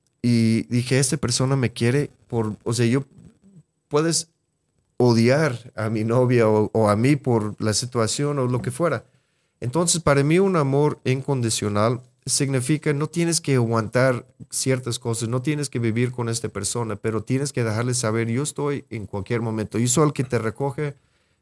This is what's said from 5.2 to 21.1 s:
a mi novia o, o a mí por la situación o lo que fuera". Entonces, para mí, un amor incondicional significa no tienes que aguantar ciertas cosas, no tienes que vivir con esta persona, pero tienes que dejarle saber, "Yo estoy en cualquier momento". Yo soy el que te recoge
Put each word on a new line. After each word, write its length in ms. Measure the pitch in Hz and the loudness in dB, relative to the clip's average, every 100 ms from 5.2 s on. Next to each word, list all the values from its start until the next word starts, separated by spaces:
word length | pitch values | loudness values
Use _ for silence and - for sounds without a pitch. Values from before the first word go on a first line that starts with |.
| 117 139 156 120 117 - | 4 4 0 -4 -12 -8
a 140 | 107 | -4
mi 140 | 110 | -2
novia 440 | 107 120 127 120 110 | 0 2 4 4 4
o, 220 | 107 104 | 4 2
o 160 | 110 107 | 2 2
a 60 | 104 | 4
mí 200 | 127 147 | 2 2
por 440 | 127 117 104 - | 2 0 0 -4
la 120 | 107 | -2
situación 680 | 101 123 120 107 - 143 143 | -2 -2 -2 -2 -2 -2 -2
o 60 | 127 | -2
lo 140 | 123 | -2
que 100 | 127 | -4
fuera". 320 | 123 170 120 - _ _ _ _ - | -2 -2 -2 -8 _ _ _ _ -10
Entonces, 420 | 123 156 175 165 | -4 -2 0 0
para 220 | 156 139 | 2 2
mí, 160 | 139 170 | 4 4
un 160 | 196 180 | 4 2
amor 440 | 139 139 147 - 127 | 2 2 2 0 -2
incondicional 960 | 131 131 135 117 - 104 104 110 123 - _ - | -2 -2 -2 0 -2 -2 2 2 0 -8 _ -4
significa 680 | - 139 135 127 151 156 | -2 0 -2 0 -2 0
no 140 | 143 151 | -2 -2
tienes 340 | 170 170 165 | -2 0 0
que 140 | - 131 | 0 2
aguantar 680 | 113 113 107 127 131 123 - - - | 2 0 0 2 2 0 -6 -20 -10
ciertas 480 | - 135 127 123 117 | -4 -2 -2 -2 -6
cosas, 280 | 120 113 113 | -4 -4 -2
no 140 | 127 | -2
tienes 280 | 127 147 143 | -2 -4 -4
que 100 | 131 | -2
vivir 320 | 117 110 123 | -2 0 -2
con 180 | 123 117 | -2 -4
esta 200 | 113 110 | -4 -6
persona, 460 | 98 98 120 113 104 | -6 -6 -4 -6 -6
pero 280 | 110 110 | -4 -4
tienes 280 | - 127 139 | -2 -4 -2
que 120 | - | -4
dejarle 320 | 113 107 120 123 | -2 -2 -2 -2
saber, 320 | 117 110 113 | -2 0 -2
"Yo 160 | 117 | -2
estoy 420 | 147 - 143 143 - | -4 -4 -4 -4 -8
en 160 | 113 98 | -12 -8
cualquier 340 | 101 92 120 | -8 -4 -4
momento". 380 | 117 110 104 107 | -2 -4 -4 -2
Yo 80 | 123 | 0
soy 180 | 165 151 | 2 2
el 60 | |
que 100 | 147 | 0
te 140 | 131 120 | -2 -2
recoge 560 | 110 107 139 131 147 131 _ | -4 -4 -6 -4 -8 -10 _